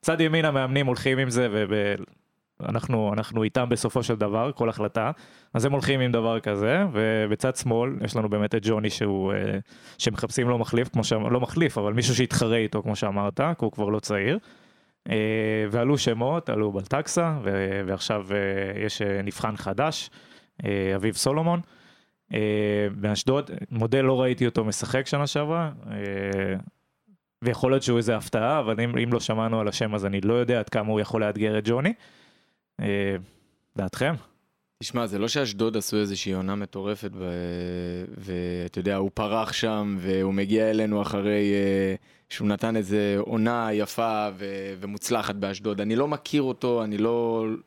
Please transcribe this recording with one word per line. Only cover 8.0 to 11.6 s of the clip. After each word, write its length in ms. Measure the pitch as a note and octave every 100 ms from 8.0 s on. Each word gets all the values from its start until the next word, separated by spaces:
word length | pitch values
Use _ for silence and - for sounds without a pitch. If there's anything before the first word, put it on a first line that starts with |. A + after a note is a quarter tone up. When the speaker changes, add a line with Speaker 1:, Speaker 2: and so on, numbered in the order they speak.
Speaker 1:
יש 120 | A2 A#2
לנו 120 | A2
באמת 260 | G#2 G#2
את 60 | A#2
ג'וני 260 | G#2 A2 G#2+
שהוא, 420 | - G#2+ G2 F#2+
אה, 260 | G2+ G2+ G2 - - - -
שמחפשים 500 | - G#2+ A#2 - A#2+
לו 100 | A#2+
מחליף, 300 | A2+ A#2 B2+
כמו 160 | -
שאמ-, 260 | G#2+ A2 G#2+
לא 100 | A#2+
מחליף, 380 | B2+ -